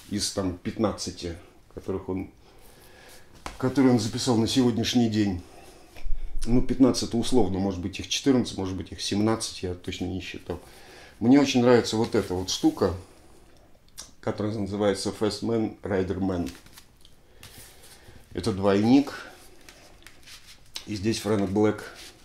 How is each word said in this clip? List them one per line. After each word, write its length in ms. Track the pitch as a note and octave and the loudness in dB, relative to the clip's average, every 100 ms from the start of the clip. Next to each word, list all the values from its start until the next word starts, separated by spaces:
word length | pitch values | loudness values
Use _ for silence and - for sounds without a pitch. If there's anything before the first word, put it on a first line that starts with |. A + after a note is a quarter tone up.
| - | -8
из, 220 | G2+ - | -6 -4
там, 260 | - F#2+ F2 | -4 -4 -6
пятнадцати, 800 | G#2+ A2 A2 - - - E2+ F2 - - - | -8 -2 -2 -2 -8 -8 -10 -10 -16 -20 -20
которых 340 | G2 - F#2+ F#2 | -12 -8 -6 -6
он, 220 | F#2 - - - - - - - - - - - - - - | -8 -8 -14 -20 -20 -20 -20 -20 -20 -20 -20 -20 -20 -20 -6
которые 340 | B2+ C#3+ C3 | -2 4 4
он 80 | B2 | 4
записал 380 | G#2+ B2 C3 A#2 | 2 -2 0 2
на 80 | A2 | 2
сегодняшний 640 | C#3 B2 A2 A2 B2 A#2 | 2 2 2 0 2 2
день. 320 | G#2+ G2+ F2+ - - - - - - - - - - A2 | 2 0 -2 -8 -20 -20 -20 -18 -2 2 2 2 0 2
Ну, 160 | B2 | 4
пятнадцать 500 | A#2 B2 B2+ A2 G#2 | 2 4 4 2 -2
условно, 460 | A#2 A2+ B2+ F#2+ F#2 | -2 2 2 2 0
может 200 | G2 F2+ | -2 -4
быть, 220 | E2 - | -6 -8
их 80 | - | -8
четырнадцать, 480 | - C#3 B2+ - F#2+ | -2 2 2 0 -4
может 180 | F#2 | -6
быть, 160 | F#2+ - | -6 -10
их 120 | - | -10
семнадцать, 600 | - G2+ G#2+ A2+ - - | -4 0 2 0 -4 -8
я 120 | F2+ | -8
точно 320 | F2+ - F#2 F#2 | -6 -10 -6 -6
не 160 | F#2 | -6
считал. 380 | F2 - - F2 - - - - - - | -8 -12 -10 -10 -12 -20 -20 -20 -20 0
Мне 180 | A2+ C#3 | 6 6
очень 220 | C3+ B2+ | 6 4
нравится 380 | A#2+ A#2+ - A2 | 6 6 4 -2
вот 160 | A2+ | 0
эта 180 | A2+ F2+ | -2 -2
вот 160 | F2+ F#2 | -4 -4
штука, 460 | - D#3 D#3 F#2+ F2+ - - - - - - - - _ - - - | 0 0 2 0 -2 -12 -20 -20 -20 -20 -20 -20 -20 _ -20 -20 -10
которая 320 | A#2 G#2+ G#2 | -6 -4 -4
называется 560 | A2 F#2+ G2+ G#2 F#2+ G#2 | -4 -4 0 0 0 -4
Fast 320 | - G#2+ G2+ | -2 -2 -2
Man, 360 | G#2 A2+ A2 - | -2 0 -2 -6
Rider 380 | F2+ F#2+ F#2 F2+ | -4 -2 -2 -2
Man. 300 | F#2+ F2+ F2 - - - - _ - - _ - - - - - - - - - - | -2 -2 -4 -10 -20 -20 -20 _ -20 -20 _ -20 -20 -20 -20 -20 -20 -20 -20 -20 -14
Это 180 | F#2+ F#2+ | -6 -4
двойник. 640 | F#2+ G2+ G2 A2 C#3 - - - - - - - - - - - - - - - - - - - | 0 2 4 6 4 4 -6 -16 -20 -20 -20 -20 -20 -20 -20 -20 -20 -20 -20 -20 -20 -18 -16 -10
И 100 | G#2+ | -4
здесь 220 | G#2 A2 | -2 -2
Фрэнк 320 | G#2 G#2+ G2 | -2 0 0
Блэк 320 | G2 G#2+ G2+ - - - - | 2 2 2 -8 -18 -20 -20